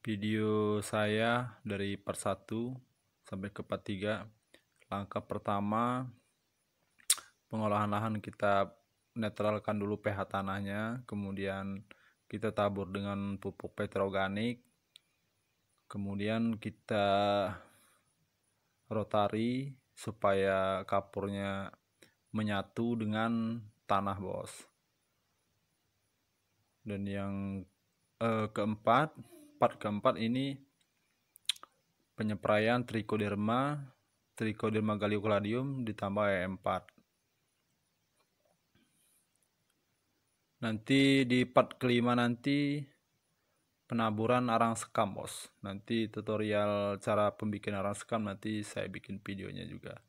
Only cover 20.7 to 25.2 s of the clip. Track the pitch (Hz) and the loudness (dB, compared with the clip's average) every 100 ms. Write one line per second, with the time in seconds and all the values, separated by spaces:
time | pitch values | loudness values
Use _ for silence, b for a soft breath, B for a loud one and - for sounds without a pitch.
20.7 | 95 95 98 - 101 98 98 98 98 98 | 0 0 -2 0 -6 -4 -2 -4 -4 -8
21.7 | - _ _ b b _ 107 107 101 95 | -14 _ _ b b _ -2 0 0 -2
22.7 | - 117 117 107 107 113 117 113 117 107 | -2 -2 0 0 0 0 0 -2 -6 -10
23.7 | _ - 101 98 98 95 98 - - - | _ 0 2 2 -4 -6 -6 -8 -14 -20
24.7 | _ _ _ _ _ | _ _ _ _ _